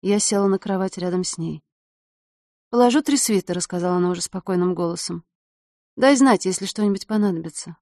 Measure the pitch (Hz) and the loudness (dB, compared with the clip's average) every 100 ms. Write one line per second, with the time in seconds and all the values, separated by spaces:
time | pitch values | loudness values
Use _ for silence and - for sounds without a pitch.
0 | 185 208 - 202 196 196 - 190 190 - | 0 0 2 2 2 0 -2 -4 -4 -4
1 | 180 185 185 - 165 156 _ _ _ _ | -4 -2 -4 -6 -8 -8 _ _ _ _
2 | _ _ _ _ _ _ _ 240 247 262 | _ _ _ _ _ _ _ 4 6 4
3 | 294 285 - 208 - 175 - 180 180 180 | 2 0 2 0 0 -6 -4 -4 -2 0
4 | 180 175 - 190 - 180 180 180 170 170 | 0 -2 -6 -10 -4 0 0 -2 -4 -4
5 | - 170 _ _ _ _ _ _ _ - | -8 -10 _ _ _ _ _ _ _ 2
6 | 262 277 269 202 185 185 196 - 208 196 | 4 6 6 4 0 -4 -6 -2 -2 -2
7 | - 214 208 170 160 - - 160 | -4 -2 0 -2 -8 -12 -14 -18